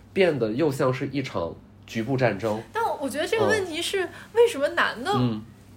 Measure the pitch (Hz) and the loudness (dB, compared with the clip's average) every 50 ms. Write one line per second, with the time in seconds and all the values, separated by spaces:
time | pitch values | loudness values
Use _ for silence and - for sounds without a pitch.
0 | - - - 190 185 170 151 127 113 107 110 135 165 147 127 143 143 127 127 - | -14 -4 0 2 2 4 4 2 0 0 0 0 0 0 2 2 0 0 0 0
1 | 139 135 135 143 131 - - 95 82 80 - - - - - - - - - 113 | -4 -4 -4 -4 -6 -4 -4 -4 -4 -6 -8 -12 -18 -20 -20 -20 -16 -8 -6 -6
2 | 110 127 135 127 127 113 101 95 113 110 107 110 - - - 440 453 370 302 - | -2 -2 0 2 2 2 2 0 -2 -2 -2 -2 -6 -6 -4 -2 -2 -2 -2 -2
3 | 277 254 208 294 349 - 440 440 415 - 453 415 370 349 302 339 349 - 403 381 | -6 -6 -4 -4 -2 0 2 2 4 4 2 2 0 -2 -4 -6 -4 -2 -2 -2
4 | 349 330 - - - - - 453 480 453 - 262 285 320 339 302 202 - - 214 | -2 -4 -6 -12 -12 -2 4 6 6 6 4 0 -2 0 2 0 0 0 -2 -4
5 | 262 370 415 - 123 117 110 107 113 - - - - - - | -4 -2 0 2 2 0 0 -4 -8 -14 -20 -20 -20 -20 -20